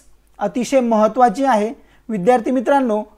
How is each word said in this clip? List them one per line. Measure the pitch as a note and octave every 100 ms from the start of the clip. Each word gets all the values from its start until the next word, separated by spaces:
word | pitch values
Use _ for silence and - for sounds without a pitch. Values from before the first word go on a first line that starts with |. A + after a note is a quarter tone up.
| _ _ _ -
अतिशय | G3+ B3+ A3+ C4+
महत्त्वाची | A#3+ A3 G#3+ A3 A#3+ G3
आहे. | C4+ A3 G#3+ C#4+ _ _ -
विद्यार्थी | G#3+ F3+ B3+ A3
मित्रांनो, | C4 A3+ C#4 B3+ G#3+ G#3+